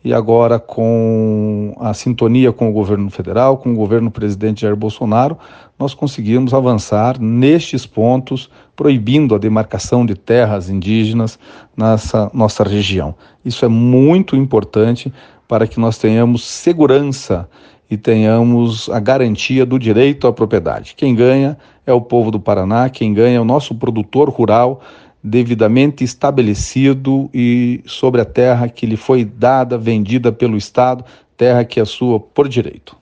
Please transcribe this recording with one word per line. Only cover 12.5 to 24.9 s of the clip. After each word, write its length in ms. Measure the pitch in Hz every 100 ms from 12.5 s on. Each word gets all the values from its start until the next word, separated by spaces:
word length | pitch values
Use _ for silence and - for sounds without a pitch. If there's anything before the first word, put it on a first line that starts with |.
| -
região. 520 | 101 104 98 95 76 85 - _ 131
Isso 180 | -
é 40 | 123
muito 680 | 113 120 127 139 185 190 135
importante 800 | 135 110 104 110 113 120 139 - - _ _
para 200 | 113 110
que 120 | -
nós 200 | 113 110
tenhamos 460 | 110 113 120 117 -
segurança 1040 | - 175 170 143 135 143 135 - 90 87 _ - _ _
e 60 | 107
tenhamos 960 | 117 110 107 113 120 120 117 110 -
a 100 | 117
garantia 680 | 104 135 123 104 - 131 123
do 100 | 127
direito 480 | 113 104 139 143 127
à 80 |
propriedade. 600 | - 107 104 78 52 - -
Quem 180 | 139
ganha 440 | 117 127 135 139 151 - _ -
é 80 |
o 80 | 123
povo 300 | 117 120 110
do 80 | 107
Paraná, 500 | 101 101 95 117 127
quem 240 | 131 110
ganha 240 | 104 120 123
é 40 |
o 40 | 113
nosso 300 | 139 135 113
produtor 540 | - 113 98 131 147
rural, 520 | - 110 110 123 135 -